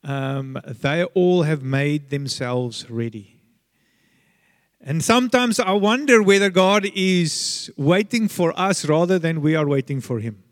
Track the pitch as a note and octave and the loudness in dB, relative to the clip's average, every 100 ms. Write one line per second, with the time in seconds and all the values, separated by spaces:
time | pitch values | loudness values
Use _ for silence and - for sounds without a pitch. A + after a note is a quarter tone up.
0 | C#3+ C#3 C3+ C#3 C3+ C3 D3 A#2+ C#3 D#3+ | -8 -6 -4 -6 -8 -12 -12 -6 -2 -2
1 | F3 F#3+ F3+ F3+ D#3 D#3 C3 C3+ C#3+ D3 | -2 2 2 2 2 -2 -2 0 0 -2
2 | C#3 C#3+ C#3 - B2 B2 B2 A2 - A#2 | -4 -6 -6 -6 -4 -2 -4 -8 -10 -6
3 | A#2 A2 G2 _ _ _ _ _ _ _ | -6 -8 -18 _ _ _ _ _ _ _
4 | _ _ _ _ _ _ _ _ - D#3+ | _ _ _ _ _ _ _ _ -6 -4
5 | D3+ A#3 B3+ B3 B3 G#3+ G3 G3+ G3+ A#3+ | 2 2 2 0 0 0 0 2 2 0
6 | C#4+ A#3 G3 G3 G3 F3+ F#3 G#3 G3 G3 | 4 4 6 4 4 4 4 2 0 -2
7 | F#3 F3+ E3 - - - - - C#3+ F3+ | 2 2 0 -2 -6 -8 -12 -4 0 2
8 | G#3 A#3+ G#3+ - E3+ - F#3 F#3+ - D3+ | 0 -2 -2 0 -2 0 -2 -2 0 2
9 | F3 F#3 E3 D#3+ D3+ D#3 D3 C#3 C3+ C#3 | 2 0 0 -2 0 0 0 0 -2 -8
10 | - A#2 A2+ G#2 _ | -6 -6 -6 -10 _